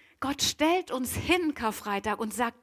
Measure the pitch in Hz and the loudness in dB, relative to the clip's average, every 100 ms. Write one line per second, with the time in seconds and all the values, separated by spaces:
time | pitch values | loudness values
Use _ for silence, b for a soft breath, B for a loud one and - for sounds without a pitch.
0 | b b 262 285 - - 302 359 - 262 | b b -4 -2 -2 2 4 4 0 -4
1 | 254 - - 330 320 277 226 208 - 202 | -4 -2 2 2 2 0 -2 -4 -4 -2
2 | 214 208 220 214 240 - | -2 -2 -2 -2 -2 -2